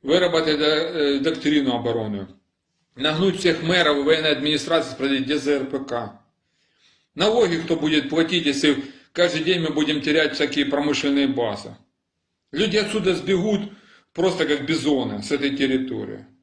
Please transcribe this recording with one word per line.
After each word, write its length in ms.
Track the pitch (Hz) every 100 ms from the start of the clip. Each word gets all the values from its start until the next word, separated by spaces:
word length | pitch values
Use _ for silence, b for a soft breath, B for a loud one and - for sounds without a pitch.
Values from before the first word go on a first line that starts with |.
Выработать, 580 | 135 170 175 160 156 147
э, 580 | 151 156 165 170 143 139
доктрину 540 | 156 160 147 147 135
обороны. 540 | 120 113 117 107 101 92 - _ _ _ _ _
Нагнуть 460 | - 147 156 190 180
всех 220 | 180 156
мэров 360 | 160 180 156 143
и 40 |
военной 300 | 139 160 156
администрации, 600 | 139 147 151 170 165 143
спросить, 300 | - 139 135
где 160 | 127 147
З 200 | 135 143
Р 80 | 131
П 140 | 139
К. 400 | 135 120 104 - _ _ _ _ _ _ _ _ _
Налоги 420 | - 202 233 202 165
кто 200 | - 160
будет 320 | 151 156 131
платить, 380 | 160 165 180 143
если 380 | 139 151 135 B B B
каждый 320 | - 175 156
день 160 | 160 175
мы 100 | 160
будем 300 | 143 143 151
терять 340 | 143 156 151
всякие 320 | - 143 147 139
промышленные 600 | 143 147 143 143 139 135
базы? 500 | 123 117 101 - 110 _ _ _ _ _ _ _
Люди 240 | 143 214 208
отсюда 380 | 202 214 185
сбегут 580 | 175 - 190 208 202 - B B B B
просто 340 | - 180 170 143
как 200 | 147 135
бизоны 560 | 160 135 135 113 104
с 100 | 101
этой 240 | 143 139 139
территории. 680 | 135 131 - 110 104 107 - _